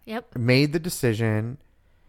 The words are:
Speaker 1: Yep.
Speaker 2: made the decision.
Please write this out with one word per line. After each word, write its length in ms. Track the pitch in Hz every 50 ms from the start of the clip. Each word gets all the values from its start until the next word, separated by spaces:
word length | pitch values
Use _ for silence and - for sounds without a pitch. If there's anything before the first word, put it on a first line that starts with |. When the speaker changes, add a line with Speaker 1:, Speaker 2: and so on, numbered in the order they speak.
| _
Speaker 1:
Yep. 320 | 226 214 247 - - - 131
Speaker 2:
made 340 | 113 123 127 131 147 151
the 80 | 147 170
decision. 800 | 160 180 - - - 120 107 107 117 110 107 107 110 117 123 - _ _ _ _ _ _ _ _ _